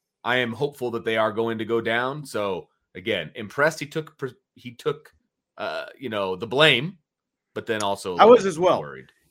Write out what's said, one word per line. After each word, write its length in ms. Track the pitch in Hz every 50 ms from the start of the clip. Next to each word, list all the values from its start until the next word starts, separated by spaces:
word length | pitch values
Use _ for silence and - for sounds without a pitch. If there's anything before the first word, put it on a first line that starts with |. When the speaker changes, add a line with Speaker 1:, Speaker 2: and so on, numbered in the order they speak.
| _ _ _ _ -
Speaker 1:
I 140 | 107 120 127
am 160 | 127 117 113
hopeful 380 | 107 143 135 - - 127 120
that 140 | 113 117 113
they 120 | 113 110 110
are 140 | 110 110
going 260 | 104 107 113 113 113 110
to 80 | 113
go 160 | 104 117 117
down. 420 | 113 113 113 117 123 127 139 151 151
So 440 | - - 113 104 101 95 85 78 _ _ _ _ _ -
again, 380 | 92 90 110 107 92 80 76 -
impressed 460 | - 110 98 - - 143 156 156 -
he 80 | 147 143
took 280 | - 160 156 151 - -
pr-, 80 | 143 127 - _ _ _ _
he 200 | - - 123 117
took, 380 | - - 156 147 - - - _ _ _ _ _ _ _ _ _ -
uh, 300 | 104 95 78 82 - - - -
you 100 | 131 123
know, 260 | 110 104 98 95 92
the 100 | 90 101
blame, 540 | 107 107 135 156 156 135 117 135 175 - - _ _ _ _ _ _ _ _ _ _ -
but 100 | 110 -
then 160 | - 113 107
also 300 | 104 101 101 98 - 101
a 60 | 90 -
Speaker 2:
I 0 |
Speaker 1:
little 180 | 185 214 247
Speaker 2:
was 100 | 220 190
as 140 | 196 165 151
well. 200 | 180 180 147 104
Speaker 1:
worried. 320 | 78 73 67 65 67 - _ _ _ _